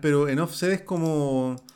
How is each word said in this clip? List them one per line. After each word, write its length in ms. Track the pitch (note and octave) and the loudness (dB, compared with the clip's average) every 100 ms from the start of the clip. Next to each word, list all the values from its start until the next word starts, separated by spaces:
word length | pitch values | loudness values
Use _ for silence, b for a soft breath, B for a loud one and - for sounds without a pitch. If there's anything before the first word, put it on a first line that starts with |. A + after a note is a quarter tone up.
pero 280 | D3+ C#3+ C#3+ | 2 2 2
en 100 | C3+ | 0
Offset 320 | E3+ - F3+ | -2 -2 -2
es 100 | F#3+ | -2
como 760 | F#3+ F3+ E3 D3+ C#3+ C3 B2+ B2+ - | -2 -2 0 0 0 0 -2 -6 -12